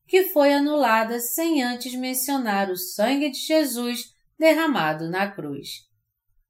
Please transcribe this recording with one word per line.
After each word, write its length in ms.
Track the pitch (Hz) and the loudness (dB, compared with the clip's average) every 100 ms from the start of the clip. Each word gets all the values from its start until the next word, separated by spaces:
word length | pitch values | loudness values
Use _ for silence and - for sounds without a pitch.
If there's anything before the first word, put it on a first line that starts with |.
| _ | _
que 220 | 370 381 | 2 4
foi 200 | 294 285 | 4 4
anulada 680 | 285 285 302 240 220 220 240 | 4 2 2 2 2 0 -4
sem 420 | 233 - 330 302 | -4 -2 0 0
antes 320 | 247 247 254 | 0 -4 -8
mencionar 760 | 254 254 262 - 277 226 196 190 | -6 -6 -4 -2 -2 0 0 -2
o 60 | 180 | -4
sangue 540 | - - 220 277 294 | -6 -2 0 2 -2
de 100 | 277 | -4
Jesus 640 | - 311 277 233 240 233 - _ _ - | 0 2 2 -2 -4 -6 -10 _ _ 2
derramado 720 | 320 311 320 208 156 156 165 | 4 4 2 0 0 -2 -4
na 200 | 185 202 | -2 -4
cruz. 380 | - 147 139 - - _ _ _ _ _ _ _ | -4 -10 -10 -12 -16 _ _ _ _ _ _ _